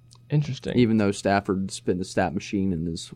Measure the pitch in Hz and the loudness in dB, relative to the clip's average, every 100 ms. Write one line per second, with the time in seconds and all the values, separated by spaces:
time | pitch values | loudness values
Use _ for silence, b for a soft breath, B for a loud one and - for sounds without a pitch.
0 | - - - 151 143 131 - - 117 110 | -20 -20 -2 0 0 -4 -2 2 4 4
1 | 101 101 101 98 101 95 95 - - 90 | 2 0 0 2 2 0 -2 -6 -2 -2
2 | 92 - 90 85 - 101 95 85 85 82 | -2 0 0 -2 -4 -2 0 0 -2 -6
3 | - | -8